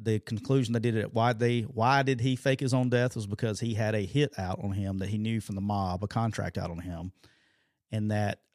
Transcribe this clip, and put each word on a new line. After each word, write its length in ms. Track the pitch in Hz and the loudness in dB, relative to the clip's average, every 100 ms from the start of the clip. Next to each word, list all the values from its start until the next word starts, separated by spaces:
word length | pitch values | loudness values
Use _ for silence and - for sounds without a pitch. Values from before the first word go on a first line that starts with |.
The 180 | 110 107 | -2 0
conclusion 540 | - 110 - 135 117 | 0 -4 2 2 2
they 80 | 120 | 0
did 160 | 117 110 | 2 0
it, 180 | 101 | 0
why 180 | 113 120 | 2 4
they, 280 | 113 120 120 | 4 2 2
why 420 | 107 117 117 139 | -2 0 4 4
did 180 | 135 127 | 4 2
he 140 | 131 | 0
fake 240 | 127 139 135 | 0 0 2
his 160 | 135 | 2
own 140 | 127 127 | 2 4
death 260 | 120 123 | 2 2
was 140 | 113 101 | -2 -6
because 320 | 101 113 101 | -2 -2 -2
he 140 | 117 | -2
had 200 | 107 107 | -2 0
a 60 | 107 | 0
hit 320 | 95 139 143 - | 0 0 0 -2
out 220 | 92 92 | -6 -4
on 80 | 101 | -4
him 260 | 98 98 95 | -2 -2 -2
that 100 | 98 | -2
he 80 | 107 | -2
knew 220 | 110 113 | -2 -2
from 140 | - | -4
the 60 | 98 | -4
mob, 420 | 101 101 92 90 | -2 0 0 -2
a 60 | 101 | -2
contract 500 | 117 113 104 92 92 | 0 0 -2 -4 -4
out 140 | 90 | -6
on 80 | 85 | -6
him, 320 | 87 85 92 - - _ _ _ _ _ _ | -8 -8 -8 -12 -20 _ _ _ _ _ _
and 180 | 113 104 | -4 0
that, 300 | 104 104 - _ | 0 0 -2 _